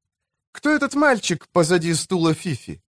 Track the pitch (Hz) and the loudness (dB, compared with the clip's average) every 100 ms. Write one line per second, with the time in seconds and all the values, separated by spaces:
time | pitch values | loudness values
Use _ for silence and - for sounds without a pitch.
0 | _ _ _ _ _ - 294 302 277 277 | _ _ _ _ _ -6 -2 0 0 0
1 | 302 233 - 165 - 175 156 180 165 160 | 2 2 -2 -6 -2 0 2 2 0 -2
2 | - 180 165 160 185 127 - 76 | -2 0 0 0 -4 -6 -8 -16